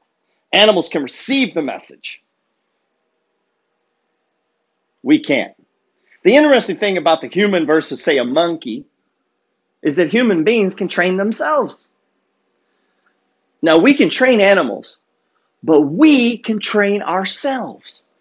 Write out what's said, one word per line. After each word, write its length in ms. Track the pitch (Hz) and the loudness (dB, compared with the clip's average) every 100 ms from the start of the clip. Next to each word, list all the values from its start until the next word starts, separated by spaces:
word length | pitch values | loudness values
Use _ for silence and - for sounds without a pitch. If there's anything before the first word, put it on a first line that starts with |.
| _ _ _ _ _ | _ _ _ _ _
Animals 360 | 185 214 190 147 | 2 2 2 -2
can 140 | 165 | -6
receive 520 | 131 - - 277 226 | -8 -12 -4 -2 -2
the 80 | 170 | -4
message. 600 | 139 92 - - - - _ _ _ _ _ _ _ _ _ _ _ _ _ _ _ _ _ _ _ _ _ _ _ _ _ _ _ _ | -6 -10 -16 -20 -18 -20 _ _ _ _ _ _ _ _ _ _ _ _ _ _ _ _ _ _ _ _ _ _ _ _ _ _ _ _
We 160 | 120 151 | 0 2
can't. 320 | - 135 90 - _ _ _ _ _ _ | 2 -2 -4 -12 _ _ _ _ _ _
The 140 | 180 269 | 4 4
interesting 420 | 302 254 - - | 6 4 2 -4
thing 200 | 208 185 | -4 -2
about 220 | 165 160 | 0 0
the 80 | 123 | -2
human 380 | 175 208 185 151 | -2 0 0 0
versus, 360 | 156 147 135 | 0 -2 -6
say, 160 | - 139 | -2 0
a 60 | |
monkey 600 | 120 143 170 160 127 120 - _ _ _ _ _ _ _ _ _ | 0 0 -2 -4 -8 -12 -14 _ _ _ _ _ _ _ _ _
is 140 | 160 143 | -4 -2
that 120 | 156 | 0
human 360 | 220 247 175 | 0 0 0
beings 300 | 175 233 190 | 2 0 0
can 140 | 185 190 | -4 -6
train 280 | - 180 185 | -2 -2 0
themselves. 720 | 208 220 294 302 185 - _ _ _ _ _ _ _ _ _ _ _ _ _ _ _ _ _ _ | -4 -4 -2 -2 -4 -8 _ _ _ _ _ _ _ _ _ _ _ _ _ _ _ _ _ _
Now, 180 | 165 160 | 2 4
we 160 | 226 | 4
can 140 | 285 180 | 4 2
train 320 | - 254 233 | 2 2 4
animals, 580 | 196 196 131 101 - - _ _ _ _ _ _ | 4 2 0 -6 -12 -20 _ _ _ _ _ _
but 180 | - 156 | 0 2
we 560 | 139 175 311 277 233 233 | 2 2 4 4 2 -2
can 220 | - 214 | -6 -6
train 420 | - 208 202 202 | -4 -2 0 -2
ourselves. 1040 | - 185 196 - 285 262 170 - - - - _ | -4 -6 -6 -6 -6 -6 -10 -14 -20 -20 -20 _